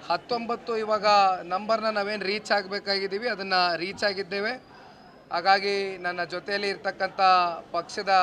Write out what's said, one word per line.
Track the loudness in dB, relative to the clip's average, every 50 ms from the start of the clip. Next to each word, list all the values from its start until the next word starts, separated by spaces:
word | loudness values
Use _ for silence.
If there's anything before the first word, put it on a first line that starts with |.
| -2 -2
ಹತ್ತೊಂಬತ್ತು | -4 -4 -2 -4 -4 -4 -2 -4 -6 -6 -6 -6 -4 -4
ಇವಾಗ | -2 0 -2 2 4 6 6 6 6 6 2 0 -4 -4
ನಂಬರ್ನ | -4 -4 0 0 0 0 0 -2 -2
ನಾವೇನು | 0 -2 -2 -4 -4 -2 -2
ರೀಚ್ | -4 -4 0 0 0
ಆಗಬೇಕಾಗಿದ್ದೀವಿ, | 0 0 -2 -8 -8 -4 -2 -2 -2 -2 -4 -6 -4 -4 -4 -4
ಅದನ್ನು | -4 -4 0 2 2 2 2 0 -2
ರೀಚ್ | -4 -6 -6 -2 -2 -2
ಆಗಿದ್ದೇವೆ. | -2 -4 -8 -6 -6 -4 -4 -4 -6 -8 -12 -20 -20 -20 -20 -20 -20 -20 -20 -20 -20 -20 -12 -6
ಹಾಗಾಗಿ | -6 -2 4 4 4 4 4 0 -2 -2 -2 -4 -6 -6 -6
ನನ್ನ | -6 -4 -4 -6 -6 -6
ಜೊತೆಯಲ್ಲಿ | -8 -6 -4 -4 -2 -2 -2 -4
ಇರ್ತಕ್ಕಂಥ | -4 -4 -6 -4 -4 -6 -6 0 2 4 6 6 6 4 2 -2 -6 -10 -6 -6
ಪಕ್ಷದ | -6 -6 -4 -8 -6 0 4 4 4